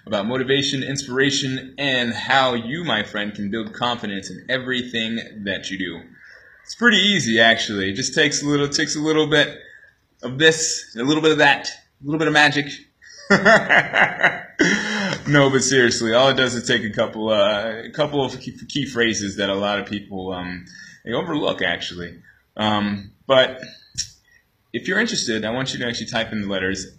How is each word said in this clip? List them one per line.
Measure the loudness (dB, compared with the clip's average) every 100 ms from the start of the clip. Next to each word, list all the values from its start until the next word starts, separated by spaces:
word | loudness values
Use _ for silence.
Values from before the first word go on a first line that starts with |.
| -6
about | -4 -2
motivation, | -2 0 0 0 -2
inspiration, | -4 -6 -4 0 2 0 -2 -6 -8 -6
and | -2 0 0
how | -4 0 2 4
you, | 0 -4 -6
my | -4 -2
friend, | -4 -6 -6
can | -6 -6
build | -6 -8
confidence | -4 -4 -4 -6 -8 -10
in | -12 -6
everything | -4 -2 -4 -4 -4 -4 -6 -8 -10 -6
that | -6 -6
you | -8
do. | -8 -10 -16 -20 -20 -20 -20 -20
It's | -18 0
pretty | 4 4
easy, | 4 2 2 4
actually. | 6 4 0 -2 -2
It | -2
just | -4
takes | 0 0 0
a | 0
little, | 0 0
takes | -2 -2 -2
a |
little | 0 2 4
bit | 4 2 -2 -18 -20 _ _ _ _
of | -8 2
this, | 4 4 0 -4 -8 -4
a |
little | 0 4
bit | 4
of | 6
that, | 4 4 -2
a | -12 _ _ -6
little | -2
bit | 2
of |
magic. | 4 4 2 -4 -8 -18 _ -20 -8 2
<laughs> | 4 6 6 6 2 2 2 0 2 -2 -2 -6 0 2 2 -2 -4 -4 -4 2
No, | 6 6
but | 4
seriously, | 4 4 4 2 2
all | 4 6
it | 4
does | 2 0
is | 0
take | 0 0
a |
couple, | -2 -2 -2 0
uh, | 2 2 2 -2 -6
a | -8
couple | -4 -2 0
of | -2 -4
key, | -12 -14 -8
key | -6 -4
phrases | 0 0 0 -4 -2
that | -2
a | 0
lot | 0 -2
of | -4
people, | -8 -8 -10 -8
um, | -8 -8 -10 -14 -20 -20 -16
they | -6
overlook, | -4 -4 -2 -2 -2
actually. | -2 -4 -6 -10 -12 -14 -20 _ _ -4
Um, | -2 0 0 -4 -8 -8 2
but | 4 4 0 -14 -18 _ -10 -10 -12 _ _ _ _ _
if | -8 -2
you're | 0
interested, | 0 -2 -2 -2
I | -2
want | -4 -4
you | -4
to | -6
actually | -6 -4
type | -2 -2
in | -4
the | -4
letters | -2 -2 -4 -8